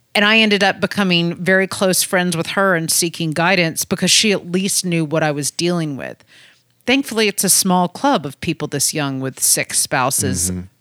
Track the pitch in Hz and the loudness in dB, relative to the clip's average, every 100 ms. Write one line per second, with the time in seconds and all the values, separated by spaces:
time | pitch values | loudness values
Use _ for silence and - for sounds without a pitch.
0 | _ 214 208 220 220 208 196 185 196 - | _ 0 4 4 4 4 2 2 -2 0
1 | 196 175 170 175 180 190 190 - 190 180 | 2 2 0 -2 2 2 2 0 0 0
2 | - 185 180 165 165 - 196 170 160 - | 0 0 0 -2 -2 0 2 2 0 -2
3 | 170 - 165 151 170 190 165 135 - 196 | -2 -2 -4 0 2 2 0 -2 -4 -2
4 | 180 - 214 190 175 180 190 - 185 170 | 2 2 2 0 -2 -2 -2 -2 -2 -2
5 | 151 160 156 147 139 - 170 175 156 135 | 0 0 0 0 -4 -2 -2 -2 -4 -6
6 | 65 - _ - - _ _ _ - 269 | -10 -12 _ -20 -20 _ _ _ 0 0
7 | 269 226 214 - 190 - 196 180 175 - | 0 0 0 0 0 2 2 2 2 0
8 | 277 240 143 - - 156 147 143 - 156 | 0 0 -2 -6 -6 -4 -4 -2 -2 -2
9 | 143 131 131 - - - - - - 143 | -4 -4 -6 -4 -2 0 -2 -4 -2 0
10 | 127 - 104 90 87 90 92 _ | 0 0 -2 -2 -2 -4 -8 _